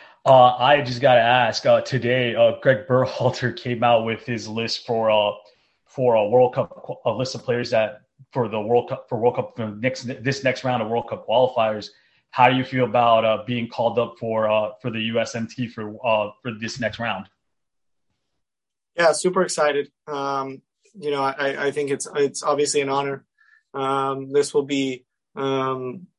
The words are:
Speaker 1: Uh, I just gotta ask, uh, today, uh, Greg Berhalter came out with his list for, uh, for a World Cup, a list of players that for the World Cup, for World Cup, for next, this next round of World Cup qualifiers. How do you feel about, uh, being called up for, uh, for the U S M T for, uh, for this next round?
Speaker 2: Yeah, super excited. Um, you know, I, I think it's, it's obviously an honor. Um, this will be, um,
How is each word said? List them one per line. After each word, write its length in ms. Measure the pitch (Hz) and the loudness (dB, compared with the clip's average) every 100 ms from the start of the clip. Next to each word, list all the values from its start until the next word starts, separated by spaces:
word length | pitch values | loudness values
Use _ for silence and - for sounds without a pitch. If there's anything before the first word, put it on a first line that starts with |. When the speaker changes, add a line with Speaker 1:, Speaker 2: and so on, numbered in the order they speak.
| - _ 143 | -20 _ 6
Speaker 1:
Uh, 280 | 131 123 123 | 8 8 6
I 240 | 127 147 | 4 4
just 200 | 127 120 | 2 0
gotta 200 | 135 123 | 4 6
ask, 440 | 117 127 113 - 127 | 6 4 2 0 2
uh, 160 | 117 | 2
today, 540 | - 131 120 127 120 110 | 2 -2 0 0 0 4
uh, 240 | 117 117 | 2 4
Greg 240 | 143 127 - | 2 2 2
Berhalter 680 | 127 127 - 131 - 120 117 | 0 0 0 -2 0 -4 -4
came 280 | 123 120 | -6 0
out 200 | 120 117 | 4 4
with 220 | 113 110 - | 2 -6 -6
his 220 | 113 104 | -8 -6
list 380 | 110 113 - - | -6 -6 -6 -4
for, 240 | 113 110 | -2 2
uh, 220 | 107 104 - - _ _ _ _ | 2 2 -2 -12 _ _ _ _
for 300 | - 127 110 | -2 2 2
a 120 | 104 | 4
World 260 | 143 - | 4 4
Cup, 480 | 139 - - - 135 123 | 2 -6 -8 -14 -8 -6
a 60 | |
list 220 | 110 127 113 | -4 -6 -6
of 80 | |
players 280 | - 120 117 | -4 -4 -2
that 300 | 113 107 87 _ _ _ | 0 0 -4 _ _ _
for 160 | 139 113 | -4 -4
the 100 | 110 | -4
World 300 | 104 120 - | 0 0 0
Cup, 180 | 127 - | -6 -8
for 80 | 113 | -2
World 200 | 120 127 | 0 0
Cup, 160 | - - | -4 -6
for 140 | 110 | -8
next, 340 | 104 127 - | -4 -4 -4
this 400 | 123 131 120 131 | -8 -6 -4 -2
next 200 | 131 - 127 | -2 -2 -2
round 180 | 123 | -2
of 60 | 110 | -2
World 200 | 117 - | -4 -4
Cup 160 | 101 - | -8 -2
qualifiers. 640 | 117 123 120 110 107 98 - _ _ _ | 2 2 2 0 -2 -8 -18 _ _ _
How 180 | - 127 | 4 4
do 60 | 131 | 4
you 100 | 127 | -2
feel 180 | 131 | -2
about, 420 | 120 123 117 113 110 | 0 2 4 4 4
uh, 180 | 107 - | 0 -2
being 220 | 120 113 | -6 -6
called 280 | - 117 110 | -2 -2 0
up 220 | 117 - | -2 -4
for, 280 | 113 110 107 | -4 -2 2
uh, 240 | 107 107 - | 2 0 -6
for 100 | 123 | -8
the 80 | 113 | -6
U 160 | 113 113 | -4 -2
S 140 | 107 | -2
M 140 | 117 113 | -4 -8
T 200 | - 117 | -8 -8
for, 280 | - 107 107 120 | -8 -12 -6 0
uh, 240 | 107 104 - | 0 0 -8
for 80 | 123 | -10
this 280 | 107 110 127 | -8 -8 -4
next 200 | 110 110 | -6 -4
round? 280 | 117 98 98 _ _ _ _ _ _ _ _ _ _ _ _ _ _ _ _ 170 | -6 -6 -10 _ _ _ _ _ _ _ _ _ _ _ _ _ _ _ _ 2
Speaker 2:
Yeah, 180 | 165 | 2
super 280 | 151 180 185 | 4 0 0
excited. 480 | 180 - 147 143 139 _ - | 0 0 0 0 -4 _ -10
Um, 560 | 139 139 139 135 139 _ _ _ | -6 -4 -4 -6 -10 _ _ _
you 160 | 208 147 | -10 -4
know, 140 | 143 | -2
I, 440 | 135 135 139 143 143 | -2 -2 -4 -2 -2
I 40 | |
think 180 | 143 143 | -2 -2
it's, 180 | 139 - 147 | -4 -4 -2
it's 280 | 143 - | -2 -2
obviously 380 | 151 143 147 147 | -2 0 0 0
an 80 | 139 | 0
honor. 360 | 139 139 135 _ _ _ _ _ | -2 -2 -6 _ _ _ _ _
Um, 580 | 139 135 139 139 135 135 | -6 -4 -2 -2 -6 -2
this 220 | 143 139 | 0 2
will 120 | 151 135 | 0 0
be, 400 | 139 135 127 _ _ _ - | -2 -2 -4 _ _ _ -6
um, 720 | 135 135 135 131 127 175 175 | -2 -2 -2 -4 -6 -10 -14